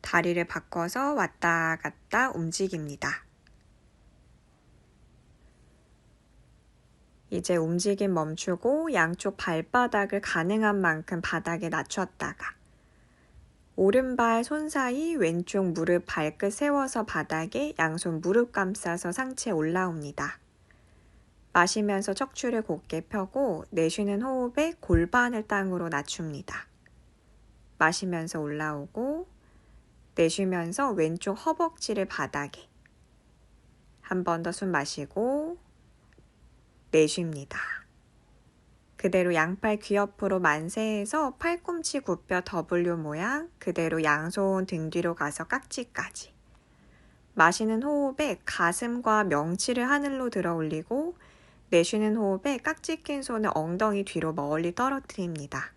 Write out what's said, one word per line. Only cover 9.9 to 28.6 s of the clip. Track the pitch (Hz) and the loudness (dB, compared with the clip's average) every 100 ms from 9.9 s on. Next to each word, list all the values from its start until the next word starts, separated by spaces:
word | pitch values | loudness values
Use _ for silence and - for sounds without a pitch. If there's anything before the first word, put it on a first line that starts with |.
| 214 202 202 | 2 2 -2
가능한 | - 175 165 214 214 202 | 0 0 2 4 4 4
만큼 | 180 156 - 170 | 2 2 -2 -4
바닥에 | - 165 - 165 165 | -2 -2 -2 -4 -2
낮췄다가 | 156 - - 185 - 143 - - - - - _ _ _ _ _ - - _ _ - | -4 -2 -4 -4 -4 -8 -6 -12 -12 -20 -20 _ _ _ _ _ -20 -20 _ _ 4
오른발 | 190 247 262 247 233 226 | 6 6 4 2 4 4
손 | 240 302 302 | 0 -4 -2
사이 | 285 254 254 330 320 | 0 0 0 -2 2
왼쪽 | 170 170 175 202 185 | 2 2 0 0 0
무릎 | 160 170 175 - | 0 2 2 2
발끝 | - 156 156 202 | -2 -2 -2 -4
세워서 | 214 294 285 262 240 220 | 0 0 2 0 -2 -2
바닥에 | 160 147 160 165 233 294 - | -4 -2 -2 -2 -4 -4 0
양손 | 160 165 175 160 | 0 0 -4 -2
무릎 | 175 214 240 | 2 4 2
감싸서 | - 185 214 175 170 175 | 0 -2 -2 -4 -4 -4
상체 | 185 262 262 233 | -4 -6 -4 -2
올라옵니다. | 165 156 180 185 160 147 - 143 - _ _ _ - - - - - _ _ _ | 0 0 0 -2 -4 -8 -6 -8 -8 _ _ _ -20 -20 -20 -20 -20 _ _ _
마시면서 | 180 180 220 208 196 202 | 4 4 2 0 0 -2
척추를 | 196 269 - 254 233 | -4 -4 -4 -2 -2
곧게 | 220 170 - 160 | -2 -6 -4 -8
펴고 | - 214 190 262 269 165 - | -4 -6 -4 -2 0 -2 -2
내쉬는 | 180 165 190 202 202 | 2 2 2 0 0
호흡에 | 254 262 247 262 320 339 | 0 -2 0 0 0 -2
골반을 | - 170 240 247 247 233 220 | 2 4 6 4 2 0 -2
땅으로 | 202 190 180 170 | -2 0 -2 -2
낮춥니다. | 143 143 - 160 143 - - - _ - - - _ _ - - - - - | -4 -4 -6 -6 -8 -8 -10 -12 _ -20 -20 -20 _ _ -20 -20 -20 -20 2
마시면서 | 160 170 185 170 160 160 | 2 2 -4 -4 -4 -6
올라오고 | 147 151 | -4 -4